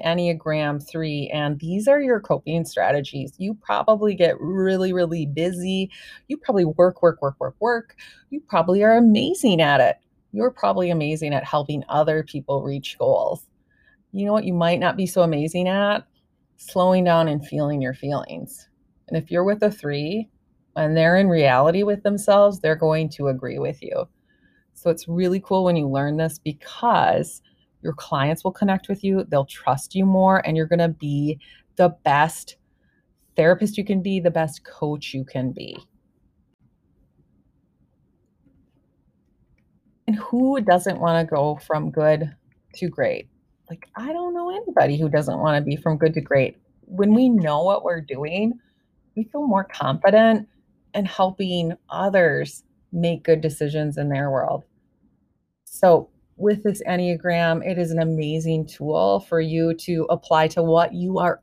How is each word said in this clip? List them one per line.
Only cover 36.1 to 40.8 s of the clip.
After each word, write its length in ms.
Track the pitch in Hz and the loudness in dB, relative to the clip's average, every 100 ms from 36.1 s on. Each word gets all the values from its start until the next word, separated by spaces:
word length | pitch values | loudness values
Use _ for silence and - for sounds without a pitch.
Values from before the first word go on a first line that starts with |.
| _ _ _ _ _ _ _ _ _ _ _ _ _ _ _ _ _ _ _ _ _ _ _ _ _ _ _ _ _ _ _ _ _ _ _ _ _ _ _ - | _ _ _ _ _ _ _ _ _ _ _ _ _ _ _ _ _ _ _ _ _ _ _ _ _ _ _ _ _ _ _ _ _ _ _ _ _ _ _ -6
And 100 | 214 | -6
who 440 | - 240 262 269 | -2 0 2 2
doesn't 400 | 208 180 | 4 2